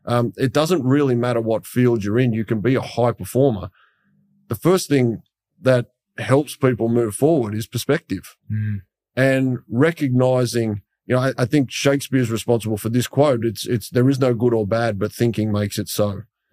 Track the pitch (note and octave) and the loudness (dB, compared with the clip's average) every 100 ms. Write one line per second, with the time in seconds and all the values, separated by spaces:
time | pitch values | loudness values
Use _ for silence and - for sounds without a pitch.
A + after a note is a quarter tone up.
0 | - A#2+ A#2+ - C3 D3 D#3 F3 B2+ C#3+ | -4 -2 -2 -2 -2 0 0 0 2 2
1 | C#3 B2 B2 A#2 A2+ A2 - B2 B2 A#2 | 2 0 0 -2 -2 -4 -2 2 2 2
2 | G2+ A2+ B2+ A2 G#2+ A2 G2 B2+ - - | 0 0 2 0 -2 -2 0 0 -2 -2
3 | A#2+ A2+ G2 A#2+ C#3 G#2 F2+ _ _ _ | -2 -2 -4 2 2 0 -8 _ _ _
4 | _ _ _ _ _ A2+ D#3 F#3 - C#3+ | _ _ _ _ _ -2 2 0 2 2
5 | B2 G#2+ _ _ _ _ B2+ B2 A#2+ _ | 2 -2 _ _ _ _ 0 2 0 _
6 | _ - A2+ C3+ C#3+ - C3 B2+ A2+ A#2 | _ -12 0 0 0 -2 -2 0 0 0
7 | A#2 G#2 D3 E3 A2 G#2+ A2 A#2+ - D3+ | -2 0 2 2 0 -6 -6 -8 -2 -4
8 | - F#2+ - _ _ G#2+ G#2+ G#2 - _ | -2 -10 -10 _ _ -6 -4 -6 -10 _
9 | _ - C3+ C3 C3 B2 - A#2 D#3 E3+ | _ 0 2 2 0 -2 -4 0 0 2
10 | C#3+ B2 B2+ B2+ B2 A#2 A2+ G2+ - _ | 0 2 2 2 0 0 -2 -4 -10 _
11 | - B2+ C3 B2+ A#2+ D3+ B2+ - C#3+ C#3 | -2 0 0 -2 0 0 0 0 0 0
12 | - C3 A#2+ A2+ - A#2 A2 G#2+ A2+ A#2+ | 0 -2 0 -2 0 0 0 -4 -2 -2
13 | A#2 C3+ D3 - A2+ G2+ - A#2+ - B2+ | 0 2 2 2 -2 -4 -4 -4 -2 2
14 | B2+ C3+ C3 A2+ A#2+ A2+ G#2 A2+ A#2 G2+ | 2 4 0 2 2 2 0 0 -2 -2
15 | G#2+ - A#2+ G#2+ A2 G#2 G#2 - G2 - | -4 0 -2 0 -2 -2 -2 -4 -6 -2
16 | G#2 G2 - _ _ | -2 -2 -14 _ _